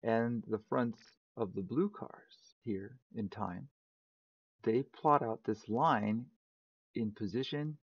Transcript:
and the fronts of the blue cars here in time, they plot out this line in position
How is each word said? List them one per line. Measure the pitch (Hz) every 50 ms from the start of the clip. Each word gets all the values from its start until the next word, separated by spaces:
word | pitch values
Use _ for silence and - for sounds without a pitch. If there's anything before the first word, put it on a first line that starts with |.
| -
and | 117 113 113 117 117 120 113 107 -
the | 110 104 - _
fronts | - 131 123 120 110 - - - _ _ _ _ _
of | - 113 95 90
the | 98 98
blue | 90 113 135 185 202
cars | 208 - - - - - - _ - - _ - - _ _
here | 120 104 95 98 104 127 131 _ _ -
in | 113 107 98
time, | - 110 107 95 90 95 - 143 _ _ _ _ _ _ _ _ _ _ _ _ _ _ _ _ _ _ -
they | - 110 123 139
plot | - _ - - 156 147 143 139
out | 113 110 113 _
this | - 110 104 - -
line | 107 117 147 165 143 110 104 104 107 113 123 - _ _ _ _ _ _ _ _ _ _ _ _ _
in | 120 117 107 104
position | - 110 101 87 120 131 - - 147 147 151 156 147